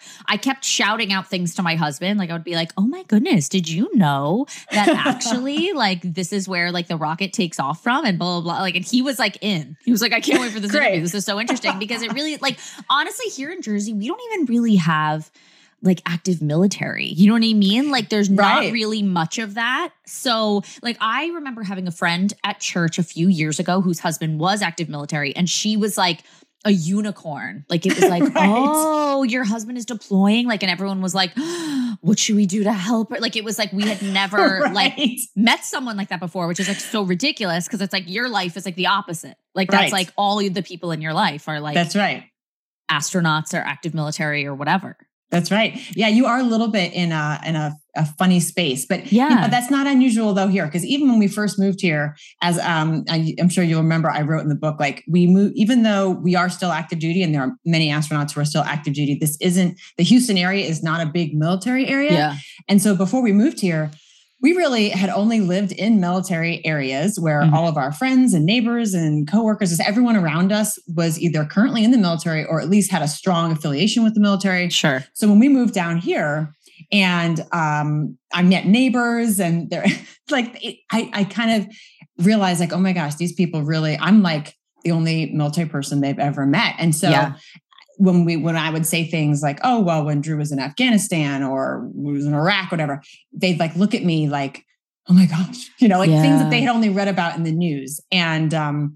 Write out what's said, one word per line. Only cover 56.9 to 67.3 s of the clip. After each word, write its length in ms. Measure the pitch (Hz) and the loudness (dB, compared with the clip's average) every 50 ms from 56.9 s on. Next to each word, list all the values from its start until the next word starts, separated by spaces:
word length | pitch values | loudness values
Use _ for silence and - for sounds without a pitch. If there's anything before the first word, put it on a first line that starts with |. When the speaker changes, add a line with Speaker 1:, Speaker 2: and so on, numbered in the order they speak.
| 175 160 | -6 -4
Speaker 2:
duty 240 | 160 165 170 190 | -2 0 0 2
and 120 | 185 160 151 | 2 2 2
there 80 | 139 | 0
are 100 | 131 131 - - - | 0 -2 -4 -4 -2
many 240 | 165 165 160 160 147 | 0 2 2 2 2
astronauts 420 | 147 156 151 - 156 147 143 143 | 2 0 -2 0 -2 -2 -2 -2
who 80 | - 147 | -2 -2
are 60 | 147 | -2
still 160 | 147 - 156 | 0 0 -2
active 320 | - - 147 151 - 147 139 | -2 -2 -4 -4 -4 -4 -2
duty, 240 | 147 147 139 143 - | -2 0 0 0 0
this 160 | 160 147 - - | -2 -4 -2 0
isn't, 360 | - 180 175 190 180 170 - - - - _ - | 0 2 2 2 2 0 -2 -6 -16 -10 _ 0
the 60 | 175 | 4
Houston 340 | - 247 247 247 - 196 180 | 6 6 6 6 4 2 2
area 260 | 175 185 196 196 156 | 2 0 0 -2 -2
is 180 | 151 160 151 | -2 -4 -4
not 240 | 165 160 160 170 165 | -2 -2 -2 -2 -2
a 40 | 151 | -2
big 240 | 165 175 165 147 151 | -2 -2 -2 -2 -2
military 500 | 151 156 170 190 185 - 247 254 262 269 | -2 0 0 0 -2 -2 -2 0 0 0
area. 260 | - 269 269 285 294 | 0 0 0 2 2
Speaker 1:
Yeah. 240 | - 147 147 151 143 143 - - - - - | 2 2 2 -2 -4 -8 -14 -18 -20 -10 -2
Speaker 2:
And 140 | - 202 196 | 2 4 4
so 160 | 196 214 196 | 4 4 2
before 240 | 170 190 185 254 262 | 2 0 0 0 0
we 120 | 247 214 | 2 4
moved 280 | 196 208 233 330 - - | 4 4 4 2 0 0
here, 300 | 202 180 165 156 156 151 151 - _ _ _ _ _ _ _ - | -2 -2 0 -2 -4 -4 -8 -14 _ _ _ _ _ _ _ 0
we 120 | 254 302 | 2 2
really 360 | 349 359 339 285 240 220 208 208 | 2 2 2 0 2 2 2 2
had 200 | - 185 196 185 | 0 0 0 0
only 300 | - 196 208 226 233 220 | 0 2 2 2 2 2
lived 320 | 190 175 180 196 208 185 | 2 2 0 0 0 -2
in 260 | - - 185 226 226 196 | -4 -2 2 2 4 4
military 640 | 175 175 180 185 180 - 175 165 165 170 160 - - | 4 2 0 -2 -2 -2 -2 -2 -2 -2 -2 -4 -4
areas 540 | 160 156 147 135 131 131 135 165 214 - 175 | -2 -2 -2 -2 -2 -2 -2 -2 -2 -2 -2
where 220 | 165 156 | 0 0